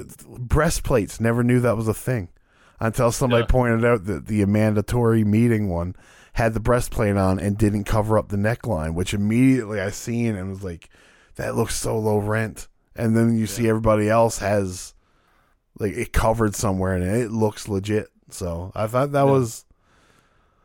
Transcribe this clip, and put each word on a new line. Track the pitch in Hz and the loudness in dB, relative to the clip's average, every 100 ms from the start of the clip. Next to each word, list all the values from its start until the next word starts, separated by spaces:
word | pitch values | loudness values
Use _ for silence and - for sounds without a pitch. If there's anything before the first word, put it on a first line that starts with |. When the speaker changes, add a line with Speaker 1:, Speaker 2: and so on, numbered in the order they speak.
| 76 - | -14 -18
Speaker 1:
th-, | - - | -18 -12
breastplates, | 123 143 160 - - 127 95 - | 0 2 2 0 0 0 0 -2
never | 113 120 | 0 2
knew | 120 123 | 2 4
that | 120 110 | 2 0
was | 110 | -2
a | |
thing | 104 - 123 90 _ _ _ _ - | -2 -4 -4 -6 _ _ _ _ -4
until | 113 107 120 | -2 2 0
somebody | - 131 117 | 2 2 2
Speaker 2:
Yeah. | 110 | 4
Speaker 1:
pointed | 131 120 113 117 | 2 4 2 2
out | 120 92 | 2 0
that | 82 60 | -6 -2
the | 107 | 0
Amanda | 98 107 110 104 | 2 4 2 2
Tory | 101 123 117 113 | 0 2 4 4
meeting | 107 107 120 110 104 | 4 4 4 2 0
one | 85 87 - - - - | -4 -6 -10 -18 -20 -8
had | - 117 | 0 0
the | 110 | 0
breastplate | 113 120 - - 107 101 | 2 0 0 -2 0 2
on | 95 95 | 2 2
and | 98 101 | 0 0
didn't | 107 104 | 0 0
cover | 98 110 107 107 | 0 0 2 0
up | - | 0
the | 101 | -2
neckline, | 107 120 120 87 78 | -2 -2 -4 -4 -2
which | 82 92 | -4 -4
immediately | 104 104 117 131 131 104 107 | -2 0 4 4 4 -2 -6
I | 95 | -6
seen | - - 117 117 101 | -6 -6 -4 -2 -4
and | 95 | -8
was | 95 | -8
like, | 98 82 - _ _ _ _ - | -10 -12 -16 _ _ _ _ -10
"That | - 117 | -6 -4
looks | 110 - | -4 -4
so | 120 113 | -4 -2
low | 107 104 | 0 0
rent." | 104 110 110 - - _ _ - | 0 -4 -4 -10 -18 _ _ -4
And | 117 113 | 0 2
then | 117 | 4
you | 113 | 2
Speaker 2:
Yeah. | 107 | -2
Speaker 1:
see | 120 113 | -2 0
everybody | 110 110 107 104 | 2 2 2 4
else | 113 117 - | 4 2 0
has | 98 104 95 92 - _ _ _ _ _ _ _ _ - | -2 0 -2 -8 -16 _ _ _ _ _ _ _ _ -6
like, | 107 | -6
it | 78 - | -4 -2
covered | - 113 113 110 - | 0 2 2 0 0
somewhere | 110 95 95 | -2 0 0
and | 92 | 0
it | 90 113 117 | 0 -2 -2
looks | 113 107 - - | 0 -2 -2 -6
legit. | 98 101 107 - _ _ | -4 -2 -4 -4 _ _
So | - 90 85 90 - | -10 -8 -8 -8 -6
I | 107 | -2
thought | 127 143 | -2 0
that | 139 139 | 2 4
Speaker 2:
Yeah. | |
Speaker 1:
was, | 135 117 - _ _ _ _ _ _ _ _ _ _ | 2 0 -6 _ _ _ _ _ _ _ _ _ _